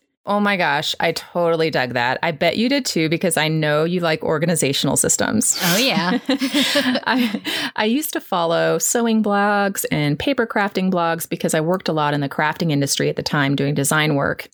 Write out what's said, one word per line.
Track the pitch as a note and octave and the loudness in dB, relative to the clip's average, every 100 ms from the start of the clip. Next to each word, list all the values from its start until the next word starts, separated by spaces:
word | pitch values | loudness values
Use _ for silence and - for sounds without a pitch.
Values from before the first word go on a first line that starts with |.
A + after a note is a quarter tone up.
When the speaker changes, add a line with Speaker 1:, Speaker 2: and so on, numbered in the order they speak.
| _ _ | _ _
Speaker 1:
Oh | - G#3 | -4 0
my | G#3 G3 | 2 2
gosh, | E3 C#3+ D#3 - | 2 2 0 0
I | E3+ | -2
totally | E3 - F3 E3+ E3 D#3+ | -2 -4 0 2 2 2
dug | D3+ B2+ | 0 0
that. | B2 A#2+ C3 | 0 0 0
I | E3 | -2
bet | D3+ E3+ - | 0 0 2
you | A#3+ | 0
did | C#4+ C4 | 0 0
too, | F3 D#3+ | 0 0
because | D#3+ F#3 D#3+ | 0 0 0
I | D#3 | 0
know | D#3+ D3+ D3+ | 2 2 2
you | E3 F3+ | 0 0
like | E3+ D#3+ | 0 0
organizational | - D#3 E3 E3 C3+ C#3 C#3+ C#3+ | 0 0 0 2 0 0 0 0
systems. | - - - A3 - - | 0 0 0 0 0 0
Speaker 2:
Oh, | F3+ F#3 | 0 2
yeah. | C4 F3+ F3 B3 | 2 2 0 0
<laughs> | - | 0
Speaker 1:
I, | C4+ C4 C#4+ - D4 B3+ B3+ - B3 A#3 G3+ - - C#4+ | -2 0 0 0 0 0 -2 0 0 0 -2 -6 -6 -4
I | - G#3+ | -2 0
used | B3+ D4+ | 0 -2
to | - | -6
follow | - F#3 E3 E3 E3 E3 | -4 -2 0 2 2 0
sewing | - A#3+ A#3 A3 | 0 0 2 2
blogs | G#3 G3+ G#3 G3+ G3+ G3 - | 2 2 2 2 0 -2 -4
and | D3+ D3 D3 | -2 0 0
paper | - C4+ A3+ | 0 0 0
crafting | A3+ G3 - F#3 | 0 -2 0 0
blogs | F3+ E3+ E3 - | 0 0 -2 -6
because | E3 E3+ | -4 -2
I | D#3+ | 0
worked | D#3 F#3 - | 0 0 0
a | |
lot | D#3 D3 | 0 0
in | D3 | 0
the | C#3+ | -2
crafting | - D3+ - E3 | -2 -2 0 0
industry | C#3+ C#3 - C#3+ | 0 0 0 -2
at | D3+ | -2
the | |
time | - D3 C#3 C#3+ | -2 0 2 2
doing | C#3+ | 0
design | C#3+ C#3 D#3 D3+ | 0 0 2 2
work. | C#3 D3 - - | 0 0 -4 -10